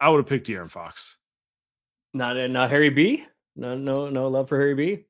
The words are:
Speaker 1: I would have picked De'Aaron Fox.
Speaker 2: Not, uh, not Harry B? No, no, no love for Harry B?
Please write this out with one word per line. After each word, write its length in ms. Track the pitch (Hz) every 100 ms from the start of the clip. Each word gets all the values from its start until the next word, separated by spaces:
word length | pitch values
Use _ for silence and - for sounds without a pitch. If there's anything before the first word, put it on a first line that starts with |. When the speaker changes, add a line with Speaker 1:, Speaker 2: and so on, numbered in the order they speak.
Speaker 1:
I 80 | 147
would 80 | 151
have 100 | 131
picked 200 | 139 -
De'Aaron 240 | 98 85
Fox. 460 | 90 85 - - - _ _ _ _ _ _ _ _ _
Speaker 2:
Not, 240 | 135 123 127
uh, 100 | 127
not 240 | 127 127
Harry 180 | 143 151
B? 340 | 135 185 294 - _ _ -
No, 200 | 123 127
no, 320 | 139 135 143
no 180 | 135 135
love 220 | 131 135
for 80 | 139
Harry 160 | 139
B? 320 | 139 160 202 -